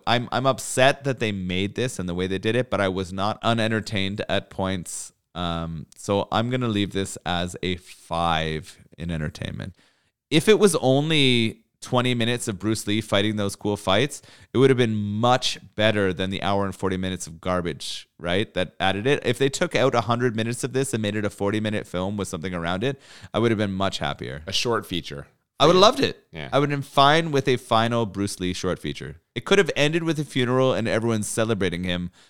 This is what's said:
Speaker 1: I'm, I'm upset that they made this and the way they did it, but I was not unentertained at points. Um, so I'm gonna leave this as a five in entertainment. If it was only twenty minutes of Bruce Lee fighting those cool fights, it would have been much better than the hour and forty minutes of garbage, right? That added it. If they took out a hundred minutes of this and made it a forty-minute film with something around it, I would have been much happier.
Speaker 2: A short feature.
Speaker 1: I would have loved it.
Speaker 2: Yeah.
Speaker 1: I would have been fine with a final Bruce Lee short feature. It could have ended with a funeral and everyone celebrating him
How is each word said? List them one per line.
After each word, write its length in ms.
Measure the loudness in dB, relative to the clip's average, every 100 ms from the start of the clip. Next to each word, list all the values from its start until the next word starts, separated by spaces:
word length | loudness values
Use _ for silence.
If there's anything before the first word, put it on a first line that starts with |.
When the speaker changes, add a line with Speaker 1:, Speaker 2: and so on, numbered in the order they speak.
| 0
Speaker 1:
I'm, 200 | 0 0
I'm 160 | 0 0
upset 560 | 0 -2 4 4 4
that 160 | -4 -2
they 120 | -2
made 440 | -2 -2 -2 -2 -2
this 240 | -4 -4
and 100 | -4
the 60 | -2
way 100 | -2
they 140 | 0
did 160 | 0 0
it, 160 | 0
but 100 | 0
I 60 | 0
was 260 | 0 -4
not 260 | -4 -4 -2
unentertained 840 | 0 2 2 0 -2 -4 -4 -4 -2
at 220 | -2 -4
points. 640 | -4 -2 -2 -6 -12 -14 _ _ -8
Um, 500 | -4 -4 -6 -8 -12 -12
so 320 | -2 -2 0
I'm 180 | -2 0
gonna 180 | -2 0
leave 260 | 0 0
this 220 | -2 -4 -6 -4
as 280 | -2 -4 -4
a 140 | -6 -6
five 1040 | -10 -20 -8 -2 0 0 0 -4 -8 -20 -20 -12
in 140 | -6
entertainment. 640 | -4 -6 -6 -10 -10 -12 -16 _ _ _ _ 0
If 180 | 2 6
it 80 | 6
was 180 | 6 4
only 840 | 4 4 4 4 4 4 2 -2 _ -16
twenty 320 | -2 0 2
minutes 340 | 2 0 0 -4
of 100 | -4
Bruce 280 | -2 -2 0
Lee 140 | -2
fighting 340 | 2 2 2 0
those 220 | -4 -4
cool 180 | -4 -2
fights, 460 | 0 2 0 -4 -18 -20 -4
it 40 | 4
would 120 | 4
have 80 | 6
been 180 | 2 0
much 640 | -2 0 2 2 0 -6 -10 0
better 380 | 2 2 0
than 160 | 0 -4
the 120 | -2
hour 240 | -2 -2 -2
and 80 |
forty 240 | -4 -4 -2
minutes 300 | -4 -6 -10
of 140 | -10
garbage, 680 | -4 -2 -2 -6 -10 -10 -14 -8
right? 360 | -2 0 0
That 200 | -2 -4 0
added 260 | 0 0 0
it. 200 | 0 0
If 120 | 0
they 120 | 0
took 260 | 0 -2 2
out 180 | 2
a 80 | 2
hundred 340 | 0 0 0 0
minutes 280 | -4 -4
of 100 | -4
this 200 | -2 -2
and 80 | -2
made 140 | -2 -2
it 100 | -4
a 40 |
forty-minute 560 | -2 -2 0 -2 -4 -4
film 300 | -4 -4 -4
with 120 | -6
something 260 | -6 -6
around 300 | -4 -4 -2
it, 180 | -2 -4 -12 -20 -6
I 60 | 0
would 120 | 2
have 60 | 2
been 160 | 0
much 240 | 0 -2 -2
happier. 460 | -6 -6 -8 -10 -4
Speaker 2:
A 60 |
short 320 | -2 0 -2 -2
feature. 420 | -6 -6 -12 -14 _ _ 2
Speaker 1:
I 60 | 4
would 100 | 8
have 60 |
loved 180 | 6 6
it. 260 | -2 -2 _
Speaker 2:
Yeah. 180 | -12 -2
Speaker 1:
I 80 | 0
would 120 | 0
have 80 | -2
been 80 | -2
fine 440 | 4 6 6 2
with 160 | 0 0
a 100 | 0
final 480 | 2 2 2 0 -2
Bruce 340 | -2 -4 -2
Lee 140 | -4
short 260 | -2 -4 -4
feature. 380 | -6 -8 -12 -16 _ -8
It 100 | 2
could 120 | 4
have 140 | 4 2
ended 280 | 2 2
with 160 | -2 -2
a 60 | -2
funeral 480 | 0 2 4 4
and 140 | 2 0
everyone 360 | 0 0 -2
celebrating 600 | -2 -2 0 0 0 -2
him 280 | -4 -4 -6 _